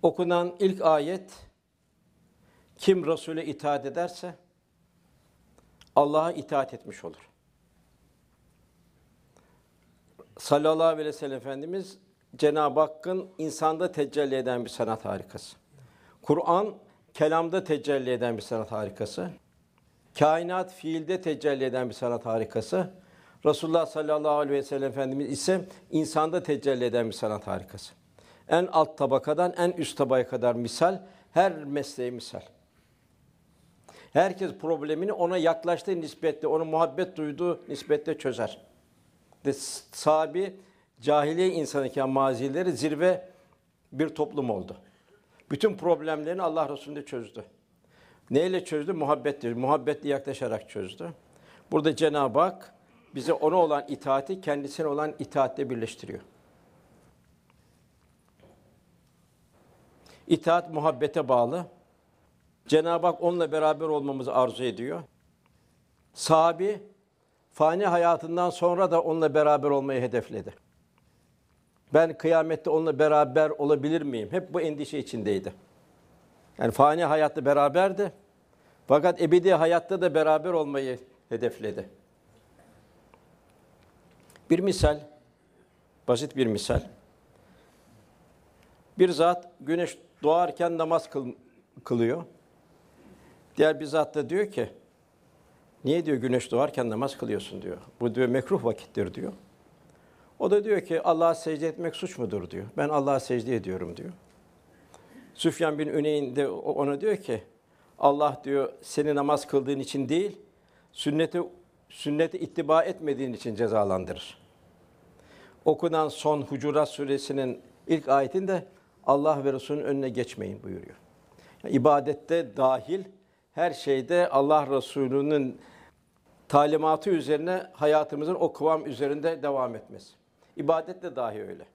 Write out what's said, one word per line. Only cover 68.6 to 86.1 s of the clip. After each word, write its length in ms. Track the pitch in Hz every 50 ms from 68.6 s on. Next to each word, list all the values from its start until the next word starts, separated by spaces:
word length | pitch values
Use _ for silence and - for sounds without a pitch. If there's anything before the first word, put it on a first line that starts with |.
| 170 175 175 175 190 175
da 100 | 165 170
onunla 320 | 170 170 160 165 160 151 139
beraber 360 | 151 151 151 147 143 131 147
olmayı 320 | 143 139 135 139 135 127
hedefledi. 520 | 120 123 107 120 104 - - 107 92 104 - _ _ _ _ _ _ _ _ _ _ _ _ _ _ _ _ _ _ _ _ _ _ _ _ _ _ _ -
"Ben 240 | 151 165 165 147 -
kıyamette 520 | - 170 165 165 156 160 160 156 - 175
onunla 300 | 151 160 160 165 151 131
beraber 500 | 151 156 151 151 147 135 127 156 156 151
olabilir 520 | 151 - 147 143 151 143 131 151 160 165
miyim?" 260 | 151 143 123 113 107 98
Hep 220 | 160 185 180 185 151
bu 80 | 180
endişe 360 | 160 160 151 143 147 139 - 147
içindeydi. 560 | 123 - - 117 104 104 101 95 - - - - _ _ _ _ _ _ _ _ _ _ _ _ _ _ _ _ _ _ _ -
Yani 140 | - 117
fani 320 | 110 - 135 147 151 165 175
hayatta 420 | 143 151 156 156 147 - 156 131
beraberdi. 680 | 139 143 143 143 143 135 175 185 196 190 170 202 180 - - _ _ _ _ _ _ _ _ _ _ _ _ _ -
Fakat 340 | 131 151 147 180 170 -
ebedi 320 | 170 156 165 180 170 196 185
hayatta 480 | 156 160 165 175 170 165 - 190 185
da 140 | 180 175 143
beraber 340 | 160 156 156 156 156 147 180
olmayı 500 | 175 165 151 143 139 139 135 131 127 - - - _ _ _ _
hedefledi. 600 | 117 113 120 117 - - 107 107 98 101 95 95 - _ _ _ _ _ _ _ _ _ _ _ _ _ _ _ _ _ _ _ _ _ _ _ - _ _ _ _ _ _ _ _ _ _ _ _ _ _ _ _ _ _ _ _ _ - _ _ - _ _
Bir 100 | 160 170
misal, 400 | 185 196 185 - - 151 151 147 147 - - _ _ _ _ _ _ _ _ _ _ _ _ _ _ _ _ _ _
basit 280 | -